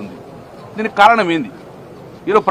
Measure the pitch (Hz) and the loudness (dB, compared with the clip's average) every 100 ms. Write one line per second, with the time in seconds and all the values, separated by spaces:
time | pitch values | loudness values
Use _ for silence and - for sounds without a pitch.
0 | 101 95 - - - - - - 214 202 | -18 -18 -20 -20 -20 -20 -16 -10 -8 2
1 | 208 226 180 165 107 - - - - - | 4 4 0 -4 -6 -12 -20 -20 -20 -20
2 | - - 165 214 285 | -20 -14 -2 0 4